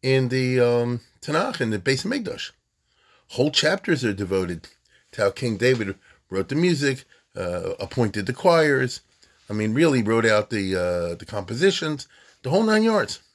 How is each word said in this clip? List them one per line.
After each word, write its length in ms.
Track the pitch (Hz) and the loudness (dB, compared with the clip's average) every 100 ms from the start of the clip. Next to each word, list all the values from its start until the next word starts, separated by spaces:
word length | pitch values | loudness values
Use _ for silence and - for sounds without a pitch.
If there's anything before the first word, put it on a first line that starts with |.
in 260 | 131 135 127 | 2 2 2
the, 300 | 131 127 127 | 0 0 2
um, 400 | 120 120 120 120 _ _ | 4 2 0 -4 _ _
Tanakh, 400 | - 156 208 - | -4 -2 -2 -2
in 100 | 117 | -4
the 80 | 104 | -2
Beis 260 | 90 131 | -2 -2
Hamikdash. 480 | 196 277 214 - - _ _ _ _ _ _ _ _ | -2 -6 -6 -10 -12 _ _ _ _ _ _ _ _
Whole 220 | - 147 | -2 0
chapters 520 | 147 151 - - 156 | 2 0 0 -2 0
are 100 | 120 | 0
devoted 540 | 98 95 95 90 85 - _ _ _ _ | -2 -2 0 -2 -6 -12 _ _ _ _
to 100 | - | -2
how 80 | 101 | -2
King 280 | - 123 104 | 0 -4 0
David 400 | 120 127 101 95 _ _ _ | 2 2 -2 -8 _ _ _
wrote 180 | 95 95 | -6 -2
the 60 | |
music, 500 | 143 180 160 143 131 - _ _ - | 0 2 2 0 -2 -10 _ _ -8
uh, 380 | 90 87 82 - | -6 -4 -6 -8
appointed 480 | 95 - 113 104 95 | -6 -2 -2 -2 -6
the 60 | |
choirs. 680 | 120 185 170 151 135 131 - _ _ _ _ _ | 0 2 4 4 2 -2 -6 _ _ _ _ _
I 20 | |
mean, 200 | 107 107 | -4 -2
really 280 | 117 160 135 | 2 4 4
wrote 220 | 104 113 | 2 4
out 240 | 113 107 104 | 4 4 2
the, 260 | 110 95 | -4 -2
uh, 400 | 92 90 87 85 85 | 0 0 -2 -4 -6
the 100 | - | -8
compositions, 840 | 101 92 117 190 190 160 147 - _ _ _ | -10 -8 0 0 2 -6 -6 -10 _ _ _
the 60 | 127 | -2
whole 140 | 170 | 0
nine 200 | 220 214 | 4 4
yards. 380 | 226 214 110 - _ | 4 2 -2 -8 _